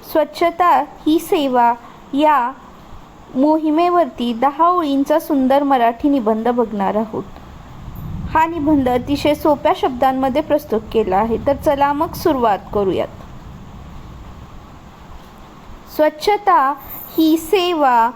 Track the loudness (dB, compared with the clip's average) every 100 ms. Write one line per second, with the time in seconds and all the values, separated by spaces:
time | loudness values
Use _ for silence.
0 | -2 -2 -2 -2 -2 2 2 2 0 -4
1 | 0 0 0 0 2 2 2 0 -8 -20
2 | -8 2 4 4 0 -6 -18 -20 -20 -20
3 | -20 -20 -10 0 2 2 2 2 2 2
4 | 0 -2 -4 0 -2 2 2 2 0 0
5 | 2 0 2 0 4 2 2 2 2 2
6 | 0 2 0 0 0 0 -2 -2 -2 -2
7 | -4 -6 -10 -16 -18 -20 -18 -16 -14 -12
8 | -12 -10 -2 0 0 0 2 2 4 0
9 | 0 0 0 2 2 2 2 0 0 2
10 | 0 2 0 -2 0 -2 0 -4 -2 -2
11 | 0 0 0 -2 0 0 0 2 2 0
12 | -4 -2 0 2 2 0 -2 -2 0 -2
13 | -4 -8 -18 -18 -18 -18 -18 -18 -16 -16
14 | -16 -18 -18 -18 -18 -20 -20 -20 -20 -20
15 | -20 -20 -20 -20 -20 -20 -20 -20 -12 0
16 | 0 2 0 2 4 4 4 -2 -10 -16
17 | -8 0 2 2 2 0 2 2 2 4
18 | 2